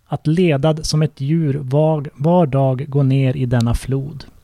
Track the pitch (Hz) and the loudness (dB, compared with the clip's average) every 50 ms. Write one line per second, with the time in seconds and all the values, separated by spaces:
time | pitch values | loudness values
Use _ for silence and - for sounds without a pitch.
0 | _ _ - 139 - 151 156 175 185 170 147 135 139 156 156 156 156 - - 156 | _ _ -10 -4 -2 0 2 2 2 2 2 2 2 0 0 0 -2 -2 0 0
1 | 156 147 - - 135 139 156 170 160 147 135 147 143 127 131 147 156 156 160 151 | 0 -2 -2 -6 -4 -2 0 0 0 0 -2 -4 -4 -2 0 2 2 2 0 -2
2 | 139 - - - 139 160 175 180 170 139 123 135 135 135 131 123 139 151 135 143 | -4 -8 -8 -4 0 2 4 4 2 2 2 0 0 0 0 -2 -4 -4 -2 0
3 | 143 131 131 135 135 131 127 139 131 120 123 123 113 117 117 - - - 131 135 | 2 2 2 2 2 0 0 -2 -2 0 0 2 2 0 0 -2 -4 -4 -4 -4
4 | 135 147 160 139 - - - - | -4 -8 -10 -14 -16 -18 -20 -20